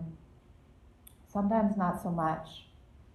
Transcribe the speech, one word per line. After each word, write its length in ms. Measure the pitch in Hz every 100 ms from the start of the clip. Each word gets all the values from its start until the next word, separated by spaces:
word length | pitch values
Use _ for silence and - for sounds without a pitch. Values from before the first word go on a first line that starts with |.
| 165 - - - - - - - - - - - -
sometimes 460 | 202 202 226 202 196
not 260 | 175 -
so 60 | 185
much. 560 | 170 160 156 - - - - - - -